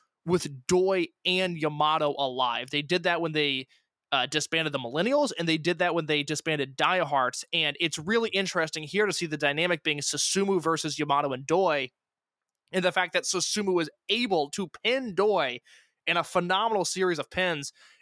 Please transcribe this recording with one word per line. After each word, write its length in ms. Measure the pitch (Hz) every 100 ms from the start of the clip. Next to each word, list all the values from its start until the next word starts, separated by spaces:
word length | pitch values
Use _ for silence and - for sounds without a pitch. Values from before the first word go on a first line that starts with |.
| _ _
with 420 | 165 170 147 135 -
Doi 420 | 180 185 190 170 _ 180
and 320 | 185 185 170
Yamato 560 | 151 147 151 156 147 135
alive. 540 | 135 127 127 117 127
They 100 | 147
did 220 | 147 180
that 180 | 175 170
when 120 | 165
they, 340 | 151 147 131 131 _ _ _ _
uh, 140 | 139 127
disbanded 460 | 151 - 165 156
the 60 | 139
Millennials, 540 | 120 147 214 285 277 -
and 100 | 170
they 100 | 160
did 200 | 156 175
that 140 | 180
when 120 | 170 151
they 160 | 151
disbanded 540 | 143 151 - 151 139 131
Diehards. 680 | 156 185 151 143 127 - -
And 240 | 170 151 143
it's 180 | 170 165
really 320 | 156 233 226
interesting 540 | 190 190 180 156 160
here 200 | 151 196
to 80 | 208
see 140 | - 170
the 100 | 147
dynamic 460 | 143 143 180 170
being 160 | 160 147
Susumu 640 | - 147 - 190 196 190
versus 360 | 160 160 160 139
Yamato 340 | 147 143 147
and 140 | 131 135
Doi, 440 | 170 185 147 131 _ _ _ _ _ _ _ _
and 140 | 185
the 80 | 180
fact 200 | 185 175
that 120 | 180
Susumu 500 | 143 180 - 214 196
was 160 | 180 156 - -
able 400 | 220 240 175 147
to 180 | - 180 -
pin 320 | 220 262 247
Doi 460 | 175 208 190 135 120 - - _ _ -
in 100 | 170
a 80 |
phenomenal 600 | 165 185 175 190 226 214
series 340 | 165 185 185 156
of 120 | -
pins. 420 | 180 185 156 143 - - _